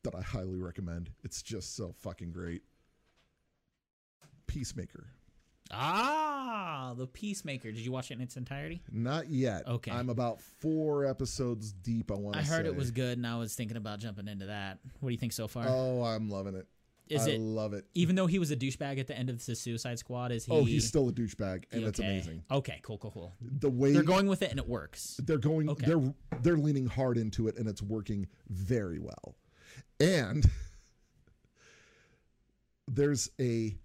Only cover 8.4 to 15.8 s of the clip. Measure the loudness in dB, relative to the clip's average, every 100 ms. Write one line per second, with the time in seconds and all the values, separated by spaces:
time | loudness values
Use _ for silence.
8.4 | -8 -8 -8 -10 -8 -2 0 0 -2 0
9.4 | 0 0 -4 -4 -2 -4 -2 0 0 -2
10.4 | -12 -6 0 2 2 4 2 0 -4 0
11.4 | -2 -2 -6 -8 -2 0 0 -4 -2 -2
12.4 | 0 2 0 0 -2 0 0 0 -2 -2
13.4 | -4 -4 -4 -4 -6 -6 -8 -8 -8 -6
14.4 | -6 -6 -6 -10 -16 -6 -2 0 -2 -4
15.4 | -6 -2 0 2